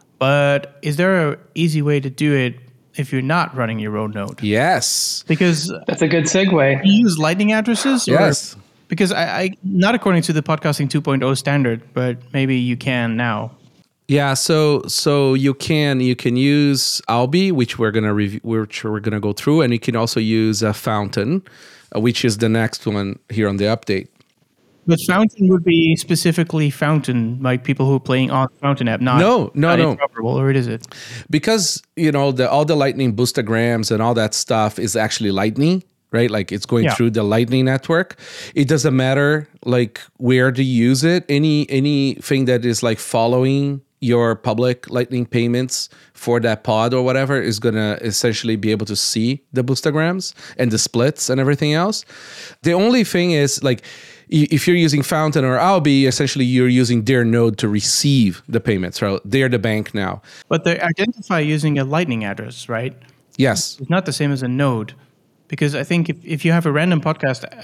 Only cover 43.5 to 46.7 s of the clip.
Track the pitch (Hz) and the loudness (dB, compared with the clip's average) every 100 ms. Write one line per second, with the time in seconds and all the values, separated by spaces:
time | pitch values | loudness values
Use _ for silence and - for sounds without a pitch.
43.5 | 139 139 139 _ - 123 120 117 110 120 | 0 -2 -6 _ -8 0 2 2 0 -2
44.5 | 110 127 123 - 123 123 127 117 120 120 | 0 0 -2 -4 -4 -2 -4 -2 -2 0
45.5 | 120 131 - - - - - - 120 113 | -2 -4 -6 -10 -14 -20 -10 -2 0 2
46.5 | 107 - | -2 0